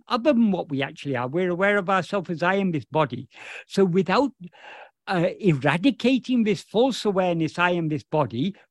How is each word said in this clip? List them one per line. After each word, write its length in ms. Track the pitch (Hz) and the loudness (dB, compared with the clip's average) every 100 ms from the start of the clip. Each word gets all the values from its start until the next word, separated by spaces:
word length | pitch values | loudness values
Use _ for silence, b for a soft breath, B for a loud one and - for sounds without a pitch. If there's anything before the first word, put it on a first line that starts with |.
| - | -4
other 240 | 233 294 | 0 2
than 180 | 233 214 | 4 4
what 180 | 175 - | 2 -2
we 140 | 135 | -4
actually 320 | 139 160 143 | -4 -6 -6
are. 140 | 123 127 | -4 -2
We're 220 | 170 185 | -2 -2
aware 260 | 175 202 202 | 0 0 0
of 120 | 180 | 0
ourselves 400 | 190 156 202 170 | -2 0 -4 -4
as 140 | 160 | -2
I 140 | 175 196 | 0 0
am 160 | 190 | 0
this 120 | 151 | -2
body. 440 | - 156 147 - - B B B B | -2 -2 -2 -4 -12 B B B B
So 160 | 196 | 2
without, 480 | 190 180 180 214 277 - 175 B B B B _ - | 2 2 2 2 0 -4 -20 B B B B _ -4
uh, 220 | 180 175 - | 0 0 0
eradicating 1040 | 196 139 143 170 269 - 240 262 - 247 | 2 2 2 2 0 2 2 0 0 0
this 200 | 214 185 | 2 0
false 420 | - 208 262 - | -2 0 0 0
awareness, 520 | 214 190 180 165 156 175 | -2 0 0 0 -2 0
I 140 | 180 | 0
am 180 | 175 156 | 0 -2
this 140 | 147 | -4
body, 540 | - 156 120 113 185 - | -2 -2 -2 -2 -4 -6